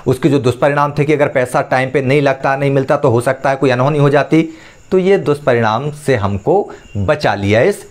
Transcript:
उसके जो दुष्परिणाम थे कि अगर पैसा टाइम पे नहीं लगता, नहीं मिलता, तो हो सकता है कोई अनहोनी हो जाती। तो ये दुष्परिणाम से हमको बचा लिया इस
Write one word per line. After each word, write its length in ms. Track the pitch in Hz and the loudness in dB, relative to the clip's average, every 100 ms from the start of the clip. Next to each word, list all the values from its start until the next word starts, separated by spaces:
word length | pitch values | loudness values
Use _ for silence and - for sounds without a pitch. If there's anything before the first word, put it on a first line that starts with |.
| - | -4
उसके 220 | 127 135 | 0 0
जो 100 | 139 | 0
दुष्परिणाम 540 | 123 120 147 143 143 147 | 0 0 0 0 -2 0
थे 60 | |
कि 80 | 147 | 0
अगर 160 | 143 143 | 0 0
पैसा 340 | 135 123 151 | 0 -2 -2
टाइम 280 | 135 131 131 | 0 -2 0
पे 120 | 143 | -2
नहीं 200 | 127 147 | 0 2
लगता, 340 | 139 135 143 139 | 2 0 -2 0
नहीं 140 | 143 | 0
मिलता, 260 | 139 135 143 | 0 0 0
तो 140 | 139 | 2
हो 100 | 117 | 0
सकता 300 | 135 131 143 | 0 -2 -2
है 60 | 135 | 0
कोई 140 | 139 | 0
अनहोनी 280 | 123 131 151 | 2 0 2
हो 120 | 143 | 2
जाती। 380 | 143 135 160 160 - - - - | 2 2 0 0 -6 -20 -20 -2
तो 80 | 185 | 0
ये 200 | 185 196 | 2 0
दुष्परिणाम 720 | 147 143 - 120 110 113 147 | 0 -2 0 2 2 0 -4
से 260 | 147 - 123 | -6 -2 0
हमको 540 | 98 101 131 185 208 - - 104 | 0 -2 0 0 -2 -10 -12 -6
बचा 380 | 98 147 139 | -2 0 -2
लिया 260 | 101 98 110 | -2 2 2
इस 260 | 170 208 - | 2 0 -8